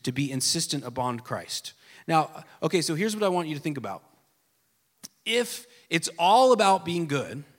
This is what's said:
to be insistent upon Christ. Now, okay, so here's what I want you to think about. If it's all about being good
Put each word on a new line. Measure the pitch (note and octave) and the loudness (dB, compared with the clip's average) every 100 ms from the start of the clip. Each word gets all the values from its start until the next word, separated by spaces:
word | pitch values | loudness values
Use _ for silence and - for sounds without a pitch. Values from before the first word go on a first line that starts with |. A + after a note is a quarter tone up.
to | - | -4
be | B2+ C#3+ | -4 -4
insistent | C3 - E3 D#3+ D3 | -2 -2 -2 -2 -6
upon | B2+ A#2+ B2 A#2+ | -6 -4 -4 -4
Christ. | - A2+ - - - _ _ - - | -6 -8 -8 -12 -12 _ _ -16 0
Now, | D#3+ D3 - - - | 0 0 -8 -20 -6
okay, | E3 F3+ | -2 0
so | D#3+ | 0
here's | D#3+ A3 G#3+ | -2 -2 0
what | |
I | G3+ | 0
want | F3+ D#3 | 0 -4
you | D3 | -6
to | |
think | D#3 C#3 | -6 -6
about. | G#2 F#2+ _ _ _ _ _ _ _ _ _ _ - _ | -10 -12 _ _ _ _ _ _ _ _ _ _ -20 _
If | G#3+ A#3 A#3+ - - _ _ | -4 -2 -2 -8 -16 _ _
it's | E3 - - | -2 -2 0
all | F3 A#3 C4 | 6 8 8
about | A3+ G3 F#3+ | 6 6 4
being | E3+ F3 D#3+ | 2 -2 0
good | C#3 A2 C3 - | -2 -2 -10 -14